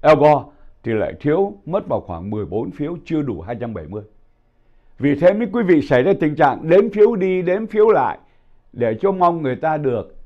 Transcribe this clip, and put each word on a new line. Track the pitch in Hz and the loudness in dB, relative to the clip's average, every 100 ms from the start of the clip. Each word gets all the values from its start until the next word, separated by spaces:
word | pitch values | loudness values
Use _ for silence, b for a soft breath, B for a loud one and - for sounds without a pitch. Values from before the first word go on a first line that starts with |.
Al | 151 156 | 4 6
Gore | 147 147 - b b b | 6 4 -2 b b b
thì | - | -4
lại | 110 92 - | -2 -2 -4
thiếu | 147 160 202 202 - | -2 0 0 -4 -6
mất | 185 196 | -6 -4
vào | 113 | -8
khoảng | - 85 92 | -6 -12 -8
mười | 107 92 | -8 -6
bốn | 95 123 | -6 -8
phiếu, | - 147 175 - | -8 -8 -8 -6
chưa | 156 | -6
đủ | 135 92 | -4 -8
hai | 87 117 | -10 -10
trăm | 117 | -10
bảy | 101 78 | -10 -12
mươi. | 101 104 _ _ _ _ _ _ _ _ _ | -14 -14 _ _ _ _ _ _ _ _ _
Vì | 143 143 | -2 2
thế | 170 | 2
mấy | 202 233 | 2 -2
quý | 240 | -2
vị | 196 165 | 2 2
xảy | 127 127 | 4 2
ra | 143 196 | 2 2
tình | 160 147 | 0 2
trạng | 147 123 160 | 0 0 2
đếm | 180 226 | 4 4
phiếu | 208 214 226 | 4 2 4
đi, | 185 185 | -2 -2
đếm | 175 185 220 | 0 -2 -2
phiếu | 214 214 | 2 4
lại | 147 123 - _ _ _ _ _ | 4 0 -4 _ _ _ _ _
để | - 120 113 | -4 -2 0
cho | 196 | -2
mong | 190 180 170 | 2 0 2
người | 143 127 | -4 -4
ta | 156 156 | -4 -2
được | 143 117 90 - | -2 -4 -8 -16